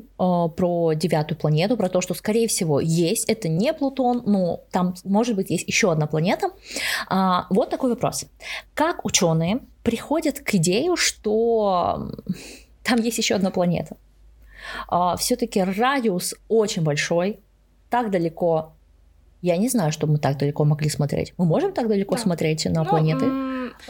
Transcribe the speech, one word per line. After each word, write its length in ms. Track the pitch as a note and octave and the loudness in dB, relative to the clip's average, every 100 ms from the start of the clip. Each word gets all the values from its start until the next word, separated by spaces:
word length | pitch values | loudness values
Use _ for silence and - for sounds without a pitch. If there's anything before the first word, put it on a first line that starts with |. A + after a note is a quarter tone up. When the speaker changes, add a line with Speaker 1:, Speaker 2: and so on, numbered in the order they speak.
| - - | -6 -2
Speaker 1:
а, 320 | F#3 F3 E3+ | 2 2 0
про 440 | D#3+ F3+ F3 E3 | 0 0 2 2
девятую 440 | D#3 E3+ D#3+ D3+ D#3 | 2 2 2 0 -2
планету, 380 | D3+ D3+ F#3 A3+ | 2 2 2 2
про 100 | F#3 | 0
то, 120 | F3+ | 0
что, 120 | F3+ | -2
скорее 340 | F3 - G#3+ A3+ | -4 -2 0 0
всего, 340 | - E3+ C#3+ | 0 2 2
есть, 480 | D#3+ E3 E3+ G3 - | 2 2 2 0 -2
это 180 | A3 E3 | -2 -2
не 220 | D#3+ A#3+ | 0 0
Плутон, 500 | D#4+ C#4 C4+ B3 B3 A#3+ | 0 -2 0 0 0 2
но 340 | G3+ F3 - - | 2 2 -2 -4
там, 220 | F#3+ F3+ F3+ F#3+ | -2 0 -2 0
может 300 | G3 B3 G3+ | 2 2 0
быть, 120 | F#3+ | 0
есть 160 | E3 - | -2 -2
ещё 200 | - G#3 | 2 2
одна 140 | D#3 D3+ | 2 2
планета. 420 | D#3 E3+ C#4 F#4+ - - - - - - | 0 0 0 -2 -6 -14 -8 -4 -4 -2
А, 360 | F#3+ F#3+ F3+ - | 0 2 2 2
вот 200 | F#3+ - | 0 0
такой 200 | D4+ C4 | -2 -2
вопрос. 340 | A3+ - - - - - - - | 0 -2 -4 -10 -14 -14 -14 -8
Как 320 | - D#4 F4 G#3+ | -2 -2 -2 -2
учёные 540 | - F3 D#3+ E3 A#3 - - | 0 2 2 0 -2 -6 -8
приходят 560 | - A#3 - D4+ D#4+ C4+ | -4 -4 -2 -2 0 -4
к 140 | - G3+ | -2 2
идее, 400 | E3 F#3 E4 F4 | 4 2 2 0
что, 960 | - - A3 A3 A#3 A3+ G#3 F3+ F#3 - | -2 -2 -2 0 2 2 2 2 0 -2
м, 140 | - - - F#3 - - - - | -6 -8 -8 -10 -12 -18 -20 -10
там 160 | - B3 | -2 0
есть 180 | A3+ A3+ | 0 -2
ещё 160 | A3 G#3 | 0 0
одна 160 | F#3 | 0
планета? 440 | F#3+ F3+ E3 - - _ _ - - - - - - - | 0 0 0 -4 -12 _ _ -20 -20 -20 -20 -14 -12 -2
А, 260 | E3+ F3+ F3+ | 0 2 0
всё-таки 480 | - B3 A3+ G#3+ | -2 -2 0 0
радиус 720 | F#3 F#3+ B3 C#4 A3+ F3+ - - - | 0 2 0 2 0 -2 -4 -8 0
очень 340 | A3 G#3 G3+ | 2 2 0
большой, 560 | D#3 D3 - E3+ F#3 A3 _ _ _ _ _ | 0 0 0 0 0 -4 _ _ _ _ _
так 200 | A#3+ A#3 | -2 0
далеко. 640 | F#3+ E3 D#3+ F3 D#3+ D#3+ - _ _ _ _ _ _ | 0 0 0 0 0 -2 -10 _ _ _ _ _ _
Я 140 | F3 E3+ | 0 2
не 120 | A3+ | 2
знаю, 220 | B3 D#3 | 2 0
чтобы 220 | D3+ D3+ | 0 0
мы 60 | D3 | 2
так 180 | C#3 C#3 | 0 0
далеко 280 | C#3+ C#3+ D3+ | -2 2 2
могли 240 | D3+ D3+ | 2 0
смотреть. 440 | - C#3+ - - - | -2 -2 -2 -4 -2
Мы 80 | F3 | 0
можем 260 | F3+ G4 | 2 0
так 140 | F#4 A#3 | 0 0
далеко 280 | G#3 G3 F#3 | 0 0 -2
Speaker 2:
Да. 60 | |
Speaker 1:
смотреть 440 | G3+ E3 D#3 D#3 F#3 | -2 0 0 -2 -2
на 180 | E3 | -2
Speaker 2:
Ну, 60 | D#3 | 2
Speaker 1:
планеты? 360 | D#3+ D#3 C4 C4+ | 2 2 2 0
Speaker 2:
м, 480 | C4+ C4 C4 B3 - - | -2 -4 -6 -8 -12 -6